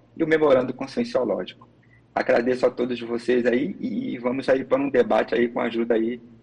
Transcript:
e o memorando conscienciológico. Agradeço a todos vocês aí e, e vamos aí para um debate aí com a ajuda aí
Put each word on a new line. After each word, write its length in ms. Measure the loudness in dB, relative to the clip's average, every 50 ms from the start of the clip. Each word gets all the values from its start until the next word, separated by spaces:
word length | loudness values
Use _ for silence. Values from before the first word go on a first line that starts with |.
| _ _ -6
e 60 | -4 0
o 40 |
memorando 460 | 2 2 4 4 6 4 4 2 0 -6
conscienciológico. 960 | -8 -8 -6 -4 -4 -4 -2 -2 -2 0 0 -2 -4 -6 -8 -12 -20 -20 _ _ _ _ _ _ _ _ _ -4
Agradeço 520 | -2 0 2 2 2 2 0 0 2 2
a 60 | 0
todos 280 | 0 0 -4 -2 -4 -6
vocês 460 | -6 -6 -6 -4 0 2 2 2 2
aí 300 | 2 2 0 0 -2 -6 -6
e, 360 | -6 -6 -4 -4 -6 -6 -6
e 20 |
vamos 320 | -4 -4 -4 -4 -2 0 2
aí 160 | 2 2 2
para 160 | 0 0 0
um 80 | 0 0
debate 440 | 2 2 2 2 2 0 0 0 0
aí 140 | 0 0
com 120 | 0 0 -2
a 60 | -4
ajuda 280 | -2 -2 -2 0 2 2
aí 280 | 2 0 -2 -4 -8 -12 -20 -20 -20